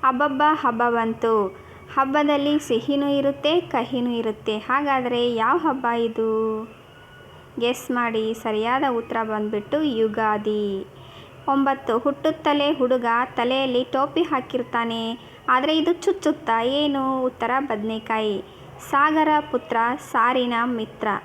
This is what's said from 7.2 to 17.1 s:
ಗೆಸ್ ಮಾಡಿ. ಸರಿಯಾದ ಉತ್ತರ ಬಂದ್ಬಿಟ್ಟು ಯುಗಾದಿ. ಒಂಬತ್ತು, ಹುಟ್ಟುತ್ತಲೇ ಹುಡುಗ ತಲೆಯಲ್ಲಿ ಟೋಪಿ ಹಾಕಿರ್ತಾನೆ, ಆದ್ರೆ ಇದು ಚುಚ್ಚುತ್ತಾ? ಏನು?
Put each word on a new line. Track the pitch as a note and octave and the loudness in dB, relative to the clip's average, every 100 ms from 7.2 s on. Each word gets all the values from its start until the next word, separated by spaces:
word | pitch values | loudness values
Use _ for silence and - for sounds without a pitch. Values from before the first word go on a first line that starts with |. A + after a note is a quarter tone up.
| - - - - | -20 -20 -14 -4
ಗೆಸ್ | A#3+ B3 - | -2 -2 -2
ಮಾಡಿ. | B3 A#3 A3+ A3 | -2 0 0 -2
ಸರಿಯಾದ | A3+ A3+ G#3+ A3+ C4 C#4 | -2 -2 0 0 0 0
ಉತ್ತರ | A#3+ A3+ A3+ | -2 -2 -4
ಬಂದ್ಬಿಟ್ಟು | A3 G#3+ G#3+ G#3+ G#3 D4 | -2 -2 -2 -4 -2 0
ಯುಗಾದಿ. | D#4 A3+ A3 G#3+ A3 G#3+ G#3+ G#3+ G#3 G3 F#3+ - - - - - - | 0 2 0 2 0 0 0 0 -2 -4 -8 -16 -20 -20 -20 -10 0
ಒಂಬತ್ತು, | C#4 C#4 C4+ - A#3 | 2 2 0 0 0
ಹುಟ್ಟುತ್ತಲೇ | C#4+ C#4+ D#4 D#4 - D4 C#4+ | 0 0 -2 0 0 2 2
ಹುಡುಗ | D4 B3+ B3+ A#3+ A#3 B3+ - | 2 2 2 2 0 0 -2
ತಲೆಯಲ್ಲಿ | A#3+ C4 C4+ B3 | 0 0 2 0
ಟೋಪಿ | B3+ B3+ C#4+ D#4+ | 0 0 0 0
ಹಾಕಿರ್ತಾನೆ, | E4+ C#4 B3+ D4+ A#3+ A#3 A#3 A3+ A3+ A#3+ - - - | 0 0 -2 -6 -2 -2 -2 -2 -4 -6 -12 -12 2
ಆದ್ರೆ | B3+ C#4+ D#4+ | 2 4 2
ಇದು | E4 | 2
ಚುಚ್ಚುತ್ತಾ? | F4 - G4 D4+ C#4+ - A3+ | 2 0 0 0 -2 0 0
ಏನು? | A#3 C#4 D4 C#4 C4 | 2 0 0 0 0